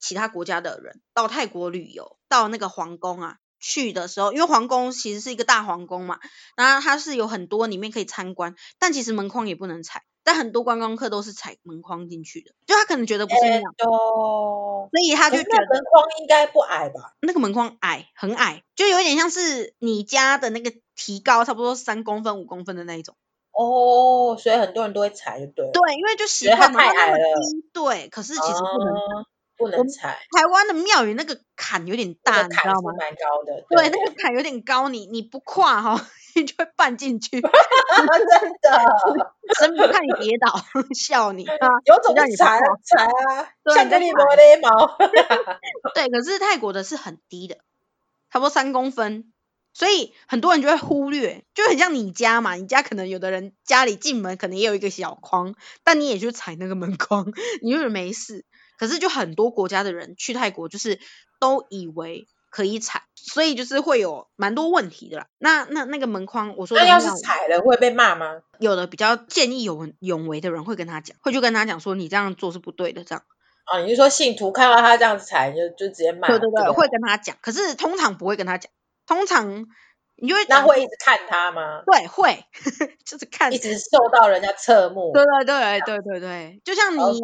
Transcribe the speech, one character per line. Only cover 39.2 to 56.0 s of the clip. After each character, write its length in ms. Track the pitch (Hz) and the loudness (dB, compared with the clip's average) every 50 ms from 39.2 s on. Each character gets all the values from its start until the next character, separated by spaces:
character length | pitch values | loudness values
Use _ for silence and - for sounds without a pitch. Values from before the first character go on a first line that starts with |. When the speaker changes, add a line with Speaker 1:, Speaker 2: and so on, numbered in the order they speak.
| 190 - _ _ - 403 440 - | -2 -4 _ _ -4 -2 0 2
Speaker 1:
神 120 | 302 320 | 2 2
明 140 | 339 311 - - | 4 4 4 4
看 100 | - 381 | 4 2
你 60 | 320 277 - - 214 | 0 0 -4 -2 -2
跌 120 | 214 226 240 | -2 0 0
倒， 140 | 254 - - 214 - - - | 0 0 0 -2 -6 -6 -6
<laughs> 160 | 269 262 277 269 - | -6 -6 -6 -6 -8
笑 320 | - - 285 247 220 202 | -4 0 0 0 0 0
你， 140 | 196 185 180 | -2 -6 -8
啊， 220 | - 302 302 269 254 247 240 - | -6 -2 0 2 2 2 4 6
Speaker 2:
有 100 | 277 330 - | 8 6 8
种 120 | - 427 254 | 6 4 4
踩， 80 | 294 | 4
Speaker 1:
让 60 | 294 262 | 2 2
你 60 | 208 | 4
不 80 | - | 4
跨。 160 | 359 262 220 233 262 285 - 202 | 4 4 4 4 4 2 0 0
Speaker 2:
踩 220 | - - 494 269 220 | 2 4 4 4 4
啊， 440 | 233 247 254 262 262 269 269 320 - _ _ | 4 0 0 0 -2 -2 -4 -6 -10 _ _
Speaker 1:
对， 120 | - 302 294 | 0 4 4
Speaker 2:
像 140 | 247 262 247 | 4 4 4
个 100 | 359 359 | 4 2
你 80 | 349 | 2
没 40 | 339 | 2
礼 500 | 311 240 277 285 285 294 294 294 302 320 | 4 4 4 6 10 12 12 12 12 10
貌。 340 | 302 233 220 220 302 294 - - | 8 6 6 6 6 4 4 2
Speaker 1:
你 80 | 392 | 2
就 160 | - - 440 | 6 6 6
踩。 380 | - - 226 480 480 - - - - 784 679 453 - - - | 6 4 2 0 -2 -4 -8 -10 -12 -14 -12 -10 -8 -6 -2
<laughs> 0 | |
对， 140 | 330 285 254 | -2 -2 0
可 160 | 240 240 247 | -2 -2 -2
是 140 | 330 392 370 | -2 -4 -2
泰 180 | - 415 392 269 | 0 0 0 0
国 140 | 220 202 | -2 -4
的 100 | 185 196 | -4 -6
是 140 | 190 - 311 | -6 -8 -8
很 240 | 277 - 190 160 - _ _ | -10 -10 -12 -16 -18 _ _
低 180 | 185 180 185 | -16 -16 -14
的， 100 | 180 - - _ _ _ _ _ _ _ _ _ _ _ _ _ _ | -14 -16 -18 _ _ _ _ _ _ _ _ _ _ _ _ _ _
差 60 | - 254 | -4 0
不 20 | |
多 100 | 269 285 | 0 0
三 220 | 285 294 262 269 | 0 0 -2 0
公 180 | 262 254 262 269 | -2 -4 -4 -4
分， 420 | 262 254 220 208 214 220 226 _ _ _ _ _ _ _ _ _ _ | -4 -4 -6 -6 -6 -10 -14 _ _ _ _ _ _ _ _ _ _
所 140 | - 339 392 | -2 0 2
以 260 | 415 339 220 - _ _ _ | 2 0 -2 -4 _ _ _
很 140 | - 269 233 | -6 -4 0
多 120 | 262 359 349 | 2 2 2
人 80 | 302 | 2
就 60 | 262 285 | 2 2
会 80 | 320 | 0
忽 340 | 294 - - 311 285 277 277 | 0 0 -2 -2 -2 -2 -4
略， 340 | 285 285 240 175 170 190 - _ - | -4 -4 -4 -4 -6 -8 -18 _ -2
就 80 | - 427 | 0 2
很 120 | 480 359 269 | 2 2 2
像 160 | 349 359 311 | 0 0 0
你 160 | 254 214 190 | -2 -4 -6
家 300 | 170 - 233 226 226 233 | -4 -2 0 2 2 2
嘛， 140 | 226 196 180 | 0 -2 -4
你 120 | 180 190 | -6 -4
家 160 | 190 254 269 | 0 0 0
可 120 | 269 - 233 | 0 0 -4
能 140 | 196 185 185 | -8 -8 -8
有 100 | 190 180 | -8 -8
的 120 | 185 185 | -6 -6
人 220 | 190 185 190 196 _ _ | -6 -6 -8 -12 _ _
家 220 | _ - 262 254 262 | _ 2 2 4 4
里 100 | 240 208 | 2 0
进 260 | 185 - 294 269 233 | -4 -6 -6 -4 -4
门 160 | 196 185 185 185 | -4 -6 -8 -8
可 100 | - 180 | -8 -8
能 80 | 185 | -4
也 100 | 190 220 | -2 -2
有 80 | 220 208 | -2 -2
一 40 | 196 | -2
个 100 | 202 196 | -4 -6
小 240 | 185 - 180 160 - | -8 -8 -10 -10 -12
框， 400 | - - - - 180 180 185 208 _ - - - _ - | -14 -8 -4 -4 -4 -4 -4 -10 _ -20 -20 -10 _ 0
但 160 | 330 330 302 | 0 2 2